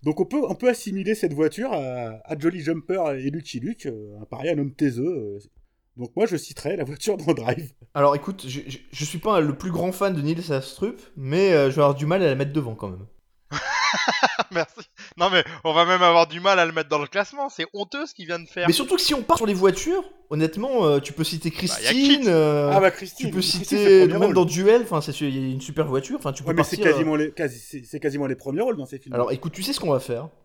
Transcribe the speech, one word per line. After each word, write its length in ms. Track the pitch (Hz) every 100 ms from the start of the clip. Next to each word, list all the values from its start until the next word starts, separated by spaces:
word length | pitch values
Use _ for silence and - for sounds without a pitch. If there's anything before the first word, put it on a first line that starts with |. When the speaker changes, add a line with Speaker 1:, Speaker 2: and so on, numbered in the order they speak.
Speaker 1:
Donc 180 | 151 151
on 40 | 185
peut, 160 | 285 269
on 80 | -
peut 140 | 247
assimiler 460 | 240 - 190 196 220
cette 180 | 208
voiture 400 | 143 156 - 254
à, 460 | 190 135 123 117 110
à 160 | - 156
Jolly 220 | 156 180
Jumper 400 | 147 160 - 185 165 135
et 120 | 131
Lucky 300 | 156 151 127
Luke, 260 | 131 233 -
euh, 340 | 113 107 104
à 40 | 107
pareil, 260 | 117 143
un 60 | 156
homme 160 | 143
taiseux, 320 | 131 147 117 143
euh. 340 | 170 107 101 - _ _ _ _ -
Donc 140 | 120 -
moi, 100 | 226
je 100 | 165
citerai 400 | - - 143 180
la 80 | 131
voiture 320 | 143 - 196
dans 160 | 151
Drive. 380 | 147 117 123 151 _ -
Speaker 2:
Alors 220 | 147 143 143
écoute, 300 | 165 190 131
je, 140 | 131 -
je, 100 | 131 -
je 140 | 131 151
suis 140 | 170
pas 220 | 214 202
le 160 | 151 135
plus 120 | 190
grand 200 | 170 175
fan 220 | 185 202
de 80 | 175
Nils 320 | 143 165 165
Astrup, 480 | 139 - - 202 - - -
mais, 340 | 135 160 196
euh, 180 | 165 135
je 60 | 135
vais 60 |
avoir 140 | 143 139
du 100 | 147
mal 180 | 180
à 40 | 170
la 80 | 135
mettre 180 | 143
devant 220 | 147 127 107
quand 120 | 101
même. 160 | 92 101 - _ _ _
Speaker 3:
<laughs> 60 | 143 807 855 - - - - - - -
Merci. 300 | 175 156 - - _ - -
Non 120 | 175
mais 140 | 185 156 156
on 100 | 160
va 120 | 160 170
même 160 | 185
avoir 260 | 180 170 165
du 120 | 160
mal 180 | 185 190
à 60 | 165
le 60 |
mettre 180 | 160 151
dans 80 | 151
le 80 | 143
classement, 420 | 196 202 277 277
c'est 160 | - 165
honteux 320 | 202 196 277 294
ce 60 | -
qu'il 100 | 165
vient 140 | 170
de 80 | 165
faire. 200 | - 175
Speaker 2:
Mais 60 |
surtout 220 | 175 285 359
que 60 |
si 120 | -
on 80 | 294
part 160 | 220 330
sur 80 | 220
les 80 |
voitures, 500 | 190 190 185 - 381 - - _
honnêtement, 540 | 151 160 160 247 262 170
euh, 140 | 143
tu 140 | 139
peux 100 | 156
citer 260 | 160 165 170
Speaker 3:
Bah, 60 | -
y 40 | 185
a 20 |
Speaker 2:
Christine, 520 | - 123 247 277 285
Speaker 3:
Kit. 60 | 247
Speaker 2:
euh, 420 | 165 156 147 143
Speaker 1:
Ah 60 | 190
bah, 100 | 190
Christine, 360 | 180 190 - 247
Speaker 2:
tu 40 |
peux 60 | 170
Speaker 1:
Christine, 220 | 185 180
Speaker 2:
citer 140 | - 202
Speaker 1:
c'est 60 |
le 240 | 202 190 180
premier 60 |
Speaker 2:
même 100 | 165 202
Speaker 1:
rôle. 40 | 185
Speaker 2:
dans 100 | 170
Duel, 360 | 151 196 233
enfin, 180 | 233 165
c'est 100 | 147
sûr, 160 | 139 147
il 80 | 135
y 140 | 131
a 40 |
une 80 | 131
super 240 | 131 151 151
voiture, 300 | 131 135 277
enfin, 140 | 156
tu 80 | 131
peux 60 | 143
Speaker 1:
Ouais, 60 | 170
mais 80 |
c'est 140 | 156 185
Speaker 2:
partir, 140 | 202
euh, 40 | 151
Speaker 1:
quasiment 180 | 156 151
les... 160 | 151
Quasi, 280 | - 151 120
c'est, 240 | - 143 123
c'est 140 | 151
quasiment 260 | 151 143 139
les 100 | 127
premiers 260 | - 143
rôles 160 | 240 214
dans 80 | 131
ces 100 | 135
films. 160 | -
Speaker 2:
Alors 180 | 123 120
écoute, 220 | 131 170
tu 80 | -
sais 120 | 190
ce 60 | 277
qu'on 120 | 180
va 80 | 135
faire ? 300 | - 117 156 _